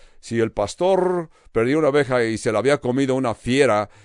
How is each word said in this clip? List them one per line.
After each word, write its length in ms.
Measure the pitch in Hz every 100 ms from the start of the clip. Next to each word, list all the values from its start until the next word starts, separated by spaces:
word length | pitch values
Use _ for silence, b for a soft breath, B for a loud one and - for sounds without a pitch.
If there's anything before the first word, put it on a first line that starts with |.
| b b
Si 200 | - 113
el 120 | 110
pastor 760 | - 101 - 175 190 180 180 160 b b
perdía 240 | 113 117 151
una 120 | 147
oveja 360 | 147 127 127
y 140 | 113 110
se 140 | 120
la 80 | 107
había 180 | 117 143
comido 360 | 123 123 135
una 200 | 131 127
fiera, 560 | 104 120 131 135 107 101 b